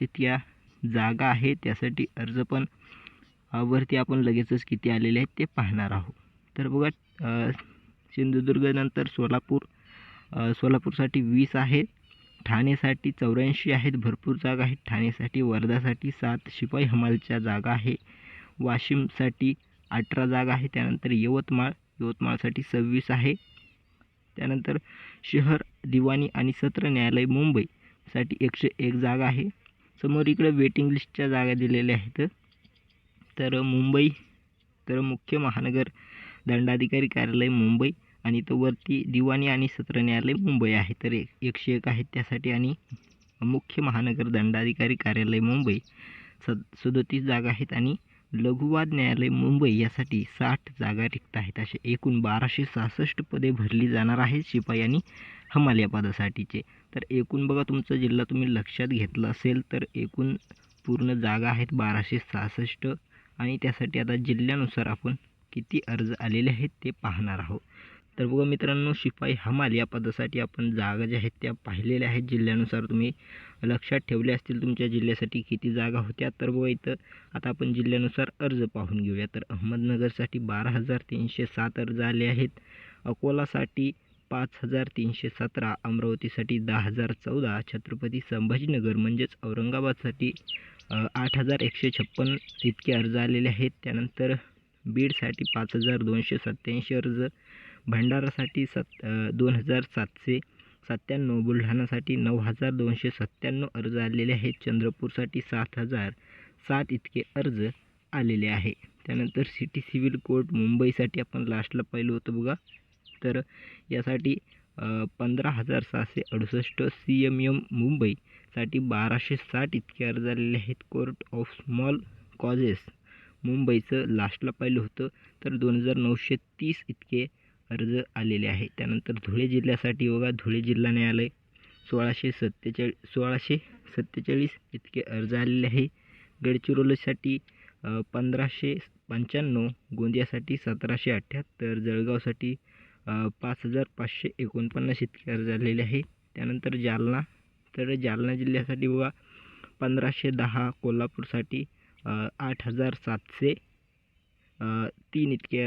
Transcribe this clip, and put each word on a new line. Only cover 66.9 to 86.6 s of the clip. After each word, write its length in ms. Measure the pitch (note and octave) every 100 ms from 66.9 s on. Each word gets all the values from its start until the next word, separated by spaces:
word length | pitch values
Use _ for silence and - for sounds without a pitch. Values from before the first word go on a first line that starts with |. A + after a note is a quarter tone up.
| - A2+ F2+ G#2 F#2+
आहोत. 200 | E2 G#2+ - - - - _ -
तर 60 | B2
बघा 180 | C3+
मित्रांनो, 500 | C#3+ C#3+ C#3 C#3+ D3
शिपाई 420 | D3+ B2+ - C3+ B2+
हमाल 340 | A2+ C3+ C3+
या 120 | A#2 A#2
पदासाठी 540 | A#2 A2 G#2+ A#2+ A#2+
आपण 320 | A#2 - A#2
जागा 340 | A2 G2+ G#2 A2+
ज्या 120 | A#2+
आहेत 140 | A2 -
त्या 100 | -
पाहिलेल्या 580 | A#2 - F#2 A2+ B2 A#2+
आहेत. 140 | A#2+
जिल्ह्यानुसार 640 | B2+ A#2+ A2+ A2+ A2+ A#2 A2+
तुम्ही 260 | A2+ A#2+ - - - - -
लक्षात 360 | A2+ A#2+ - C#3 -
ठेवले 260 | A2+ B2
असतील 280 | A#2+ - A#2+
तुमच्या 260 | B2 A#2+ A#2+
जिल्ह्यासाठी 540 | A#2 A#2 A2+ A2 A#2+
किती 320 | A2 A2+ A#2+
जागा 260 | A#2 A#2 A#2
होत्या. 300 | G#2+ - C3
तर 200 | - B2
बघा 180 | B2+ B2+
इथं 260 | B2 - C3 - - -
आता 160 | - B2+
आपण 240 | - C3
जिल्ह्यानुसार 560 | A#2+ A#2+ B2 B2 - C3+ -
अर्ज 240 | C#3+ B2+ A2+
पाहून 280 | G#2+ F2+ G#2
घेऊया. 240 | G2+ G2+ G#2 A2
तर 40 | -
अहमदनगरसाठी 920 | F#2+ G#2+ A#2 A#2+ A#2+ A#2+ - A#2+ B2
बारा 300 | A2 G#2 A#2
हजार 280 | A#2 B2 B2
तीनशे 480 | - A#2+ A#2 - A#2+
सात 240 | - A2+ B2+
अर्ज 240 | A#2 A#2
आले 240 | A#2+ A#2 A#2+
आहेत, 240 | B2 B2+ - - - - - -
अकोलासाठी 840 | - C#3 C#3+ C#3+ C3+ C3+ - C#3 - _ _ -
पाच 200 | B2+ B2+ -
हजार 240 | A#2+ C3 C3 -
तीनशे 320 | A#2 A#2 A#2+
सतरा, 460 | - A#2+ - A2+ G#2+
अमरावतीसाठी 760 | A#2 A2+ A#2 A2+ - - A2+
दहा 200 | A#2+